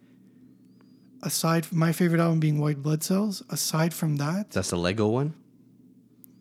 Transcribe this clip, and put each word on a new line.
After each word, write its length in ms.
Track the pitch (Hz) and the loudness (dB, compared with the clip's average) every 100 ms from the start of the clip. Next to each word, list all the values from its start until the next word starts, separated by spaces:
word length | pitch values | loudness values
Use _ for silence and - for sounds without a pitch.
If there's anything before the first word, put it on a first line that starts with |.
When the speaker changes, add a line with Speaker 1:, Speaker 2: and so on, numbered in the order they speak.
| _ - - - - - - - - - - - | _ -20 -20 -20 -20 -20 -20 -20 -20 -20 -20 -12
Speaker 1:
aside 420 | 165 - 165 165 160 | -6 -2 2 0 0
from 120 | 165 | 0
my 140 | 165 | 0
favorite 280 | 160 175 165 | 2 2 4
album 200 | 170 160 | 2 2
being 200 | 156 147 | 2 2
White 220 | 147 143 | 0 -2
Blood 220 | 143 156 | -2 -2
Cells, 400 | - 190 214 190 - | 0 0 0 -4 -8
aside 440 | 156 - 160 165 | -6 -2 0 0
from 240 | 165 160 147 | 0 -2 0
that 340 | 143 185 214 | -2 -4 -4
Speaker 2:
That's 180 | 98 92 | -4 -2
the 80 | 90 | 0
Lego 300 | 87 104 107 | 0 2 2
one? 260 | 120 147 - - _ - - - - _ _ - - | 2 -2 -6 -18 _ -20 -20 -20 -20 _ _ -20 -16